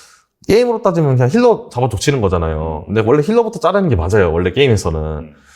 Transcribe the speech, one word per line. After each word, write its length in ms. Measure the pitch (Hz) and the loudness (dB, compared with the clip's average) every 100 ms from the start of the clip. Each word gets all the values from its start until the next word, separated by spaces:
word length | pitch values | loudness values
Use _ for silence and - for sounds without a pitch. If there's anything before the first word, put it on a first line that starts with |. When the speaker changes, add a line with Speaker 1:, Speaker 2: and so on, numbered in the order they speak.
| - _ _ _ - | -20 _ _ _ 0
Speaker 1:
게임으로 340 | 196 247 220 | 2 2 0
따지면 340 | 220 170 147 127 | 0 0 2 2
그냥 140 | 127 | 2
힐러 400 | 208 247 208 - | 2 2 2 -4
잡아 160 | - 127 | -4 -4
족치는 320 | 104 - 139 | -2 -2 0
거잖아요. 640 | 101 87 80 78 80 78 - | 0 0 -2 -4 -6 -8 -4
Speaker 2:
음. 60 | |
Speaker 1:
근데 80 | 104 107 | -2 2
원래 160 | 147 | 2
힐러부터 380 | 151 233 220 214 | 2 0 0 -2
자르는 280 | 165 196 185 | -2 0 0
게 60 | 101 | 0
맞아요, 360 | 85 107 87 | 0 2 2
원래 180 | 82 92 | 2 -2
게임에서는. 480 | 107 139 104 90 80 | 2 2 2 0 -4
Speaker 2:
음. 320 | 78 76 76 - _ | -6 -8 -12 -20 _